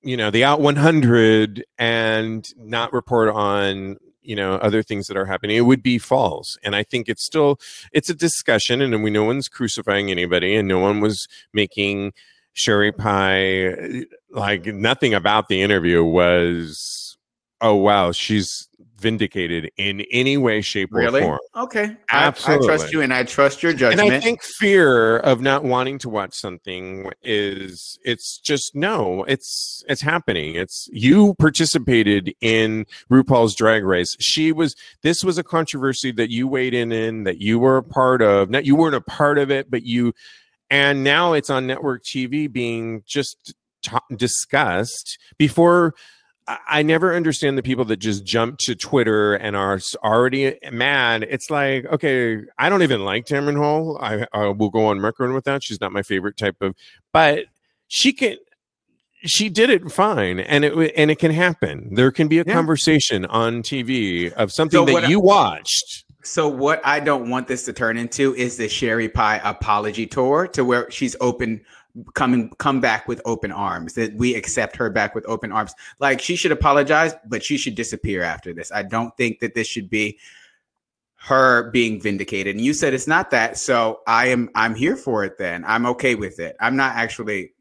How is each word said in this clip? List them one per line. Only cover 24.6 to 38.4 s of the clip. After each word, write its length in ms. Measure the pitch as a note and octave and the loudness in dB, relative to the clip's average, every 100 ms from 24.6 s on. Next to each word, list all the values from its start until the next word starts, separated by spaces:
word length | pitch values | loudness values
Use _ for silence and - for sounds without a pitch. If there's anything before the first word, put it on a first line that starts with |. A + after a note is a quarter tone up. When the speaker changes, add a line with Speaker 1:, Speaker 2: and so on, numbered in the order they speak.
| G#3 G3 D3+ B2 A2+ A2+ | 4 6 6 6 4 4
Speaker 1:
of 220 | - A#2+ | 2 2
not 220 | C3+ C#3 | 2 0
wanting 360 | C#3+ B2 B2+ C#3 | 0 0 -2 -6
to 80 | B2+ | -6
watch 260 | G#2+ F#2+ | -6 -6
something 800 | - G#2 F2+ G2 F#2 F#2 F#2+ F#2+ - | -8 -10 -12 -12 -12 -10 -12 -12 -12
is, 720 | B2 G#2+ G2+ G2 F#2+ F2+ - - | -4 -2 -2 -6 -12 -14 -18 -10
it's 340 | C3 A#2 - - | -6 -6 -8 -10
just, 340 | - C#3+ - | -4 -4 -4
no, 480 | C#3+ F#3 G#3+ G2 F#2 | -4 -2 -2 -2 -4
it's, 600 | - - - - - - - | -4 -4 -4 -8 -8 -12 -6
it's 120 | C3+ | -4
happening. 560 | C#3+ E3 - F2+ D2+ E2 | -2 -2 -2 -4 -4 -6
It's, 320 | F#2 - - | -8 -10 -14
you 440 | - B2 F#3 G#3 F#3 | 0 6 8 6 6
participated 960 | D#3 - D#3+ D3+ B2 A#2+ G#2 G2+ F#2 - | 2 2 0 0 2 2 4 2 0 -4
in 460 | A#2 A2+ A2 A2 A2 - _ | 0 2 0 -2 -8 -16 _
RuPaul's 460 | B2+ C3 B2+ A2+ | 4 6 4 2
Drag 300 | G2 A2 A2 | 2 2 4
Race. 320 | G2 F#2 F2 - | 2 0 0 -4
She 320 | - - D#3+ | -2 0 0
was, 240 | D#3 D#3+ - - _ | 0 -2 -4 -20 _
this 200 | D#3 E3+ | -2 0
was 160 | F#3 E3+ | 0 -2
a 60 | |
controversy 640 | E3 E3 D#3 C#3+ C3+ B2+ C3 | -2 -2 -2 -2 -2 -2 -4
that 200 | A#2+ A#2 | -2 -2
you 180 | A#2 C3 | -2 -2
weighed 260 | C3 B2+ | -2 0
in, 160 | A#2+ A#2 | 0 -2
in, 320 | A2+ A2+ A2+ | -2 -4 -4
that 180 | G2 E2+ | -6 -2
you 200 | G2+ A#2 | 0 2
were 160 | C3 C3 | 4 2
a 80 | |
part 360 | - - B2+ B2+ | 0 0 2 4
of. 300 | G#2+ G2+ | 4 4